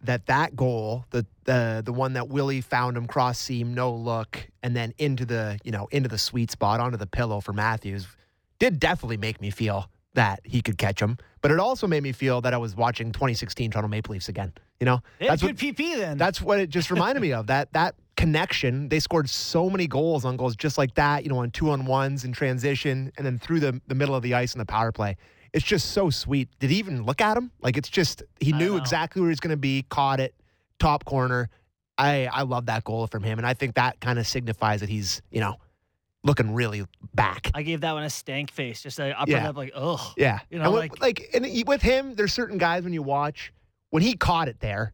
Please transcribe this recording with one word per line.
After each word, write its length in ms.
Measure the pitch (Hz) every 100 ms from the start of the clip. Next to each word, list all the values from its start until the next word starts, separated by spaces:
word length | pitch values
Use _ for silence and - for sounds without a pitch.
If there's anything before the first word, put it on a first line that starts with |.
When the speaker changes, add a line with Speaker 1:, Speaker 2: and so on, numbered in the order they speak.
Speaker 1:
that 240 | 120 123 -
that 300 | 135 160 131
goal, 500 | 131 117 107 120 123
the, 140 | 123 104 _ -
the, 360 | 127 117 110 110
the 80 |
one 200 | 123 131
that 140 | 127 123
Willie 340 | 139 139 135
found 360 | 123 123 123 120
him 100 | 120
cross 320 | 143 123 120
seam, 340 | - 123 120
no 200 | 123 127
look, 560 | 117 117 113 110 - - _
and 140 | 123 120
then 180 | 120 117
into 280 | 151 127 123
the, 320 | 117 107 101
you 80 | -
know, 160 | 104 101
into 180 | 143 127
the 80 | 107
sweet 340 | - 127 117
spot, 280 | - 104 113
onto 160 | 120 117
the 100 | 98
pillow 320 | - 120 104
for 140 | 98
Matthews, 520 | 101 107 110 101 98 92 - _ _ _ -
did 200 | 247 160
definitely 380 | 160 175 - 110
make 220 | 110 107
me 100 | 101
feel 400 | - 107 98 - _ _ -
that 260 | 107 95
he 180 | - 127
could 160 | 113 95
catch 240 | 101 101
him. 160 | 104 120 - -
But 100 | 143
it 80 | 160
also 280 | 214 254 202
made 160 | 156
me 80 | 139
feel 300 | 120 135 123
that 120 | 120
I 40 | 123
was 180 | 117 95
watching 360 | 120 117 113
twenty 220 | 107 135
sixteen 360 | 113 90 - 117
Toronto 200 | 107 107
Maple 240 | 107 -
Leafs 160 | 101 -
again. 240 | 98 98 - _ -
You 60 | 123
know, 160 | 123 - -
Speaker 2:
They 60 | 214
had 80 |
Speaker 1:
that's 80 | 160
Speaker 2:
good 100 | -
Speaker 1:
what 60 | 240
Speaker 2:
P 140 | 285
P 220 | 254 320 294
then. 220 | 185 143
Speaker 1:
That's 240 | 175 180
what 180 | - 202
it 100 | 180
just 200 | 175 160
reminded 320 | 175 190 277
me 120 | 185
of. 140 | 120 107
That, 240 | 131 143
that 220 | 160 170 - _ -
connection, 720 | 165 156 190 - 127 127 143
they 100 | 156
scored 300 | - 170 135
so 400 | - - 170 180
many 180 | 190 165
goals 380 | 131 165 156 127
on 120 | 127
goals 180 | 127 110
just 220 | 151 139
like 180 | 135 135
that, 280 | 147 147
you 60 | 143
know, 100 | 127
on 120 | 120
two-on-ones 720 | - 156 143 131 131 135 139 127
in 60 |
transition, 760 | 123 139 127 139 135 147 131 131 -
and 80 | 139
then 140 | 120
through 200 | - 165
the, 180 | 147 127 -
the 80 | 131
middle 200 | 143 135
of 80 |
the 100 | 120
ice 200 | 123 123 123
in 40 |
the 60 | 104
power 260 | 107 113
play. 240 | 110 104 92 _ _ _
It's 120 | 156 -
just 260 | 185 -
so 180 | - 185
sweet. 400 | 135 - 139 123 -
Did 100 | 135
he 80 | 180
even 260 | 196 135
look 180 | 110 139
at 160 | 208 226
him? 140 | 247 _
Like, 160 | 127 123
it's 100 | -
just, 340 | - 170 - - -
he 120 | 139
Speaker 2:
I 40 | 151
Speaker 1:
knew 140 | 175
Speaker 2:
know. 60 | 196
Speaker 1:
exactly 440 | 139 165 160 190
where 80 | 170
he's 100 | 147
gonna 140 | 170 151
be, 280 | 139 135 131
caught 300 | - 139 135
it, 120 | 131 _ _ _ _ -
top 260 | 156 147 -
corner. 440 | 135 127 123 120 _ _ _ _ -
I, 300 | 143 143 127
I 100 | 131
love 220 | 135 123 120
that 160 | 110 110
goal 220 | 110 113
from 160 | 110
him, 140 | 104 110
and 80 | 120
I 60 |
think 220 | 127 131 120
that 240 | 123 -
kinda 220 | 123 120
signifies 560 | 110 135 120 107 110 107
that 80 | 101
he's, 320 | 107 92 - -
you 80 | 113
know, 140 | 104 - _ _ _ _ _ _ 143
looking 280 | 143 110
really 300 | 107 117 104 95 _ -
back. 380 | - 104 90 -
Speaker 2:
I 80 | 147
gave 200 | 156 160
that 120 | 160
one 100 | 151
a 60 | 151
stank 420 | - - 135 143
face, 300 | - 127 110
just 180 | 143 127
a 180 | 139 123
upper 140 | 143
Speaker 1:
Yeah. 160 | 139 110
Speaker 2:
lip, 80 | 139
like, 140 | 135 143
ugh. 240 | 143 170 - -
Speaker 1:
Yeah. 220 | 135 101 -
Speaker 2:
You 80 | 170
know, 80 | 160
Speaker 1:
And 80 |
with, 80 | 220
Speaker 2:
like 200 | 160 -
Speaker 1:
like, 280 | 269 220 -
and 120 | 240 262
y-, 180 | 233 240
with 140 | 277
him, 320 | 220 262 269 214
there's 180 | 208
certain 240 | - 233 196
guys 260 | 170 175
when 100 | 180
you 100 | 165
watch, 500 | 135 139 147 151 - _ _ _ -
when 100 | 160
he 120 | 208 220
caught 320 | - 165 165
it 120 | -
there 320 | 110 101 110